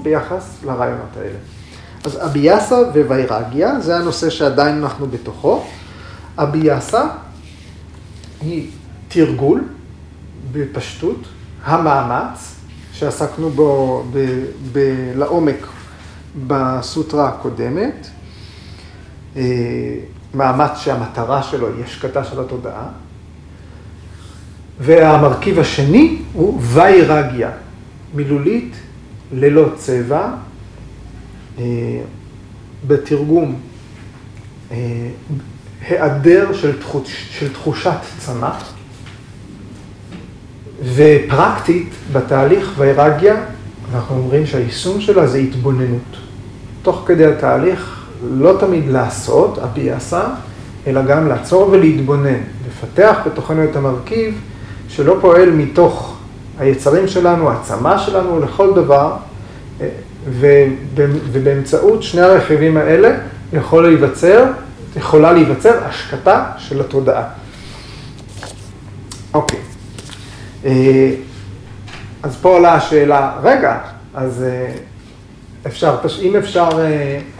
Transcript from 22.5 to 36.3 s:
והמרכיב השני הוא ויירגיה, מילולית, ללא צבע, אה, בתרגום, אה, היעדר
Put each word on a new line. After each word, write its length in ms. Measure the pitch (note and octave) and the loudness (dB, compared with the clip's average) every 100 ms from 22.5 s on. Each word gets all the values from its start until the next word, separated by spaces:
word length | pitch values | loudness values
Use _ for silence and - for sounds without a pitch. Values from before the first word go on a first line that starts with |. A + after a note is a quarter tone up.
| B2 A#2 G#2+ A#2+ - - - - - - - - - - - - - - - - - - - | -10 -10 -12 -14 -16 -20 -20 -20 -20 -20 -20 -20 -20 -20 -20 -20 -20 -20 -20 -20 -20 -20 -8
והמרכיב 800 | C3+ E3 D#3 D3 C#3+ B2+ G3+ E3 | 4 6 8 6 4 2 0 0
השני 600 | C#3 - C#3 G#3+ E4 - - | 0 0 4 6 6 2 -8
הוא 280 | - F#3+ D3 | -2 0 0
ויירגיה, 880 | A#2+ C3 F#3+ F#3 D3+ D3+ C3+ B2 A2 - - - - - - | 0 4 8 8 6 2 0 -4 -6 -8 -18 -20 -20 -20 -12
מילולית, 600 | D3 C#3+ C#3+ C#3 A#3 B3 - - - - - - | -8 -2 0 0 -2 -4 -14 -18 -20 -20 -20 -12
ללא 360 | B2+ C#3+ D3 D3 - | 2 4 6 4 0
צבע, 580 | - B2+ A#2+ D3+ G#3+ - - - - - - - - - - - - - | -4 -4 -2 -2 -4 -8 -16 -20 -20 -20 -20 -20 -20 -20 -20 -20 -20 -10
אה, 60 | A#2+ A#2+ A#2+ A#2+ A2 - - - - - - - C3+ | -6 -4 -4 -8 -10 -16 -20 -20 -20 -20 -20 -12 0
בתרגום, 760 | C#3+ - D3 D3+ E3 D3 B2+ - - - - - - - - - - - | 0 0 -2 2 0 0 -6 -12 -20 -20 -20 -20 -20 -20 -20 -20 -20 -12
אה, 60 | A#2 A#2+ A#2 A#2+ - - C#3 - - - - - | -8 -6 -6 -10 -12 -10 -10 -10 -18 -20 -16 -6
היעדר 640 | F3 D3+ C#3 D#3 | -2 0 2 6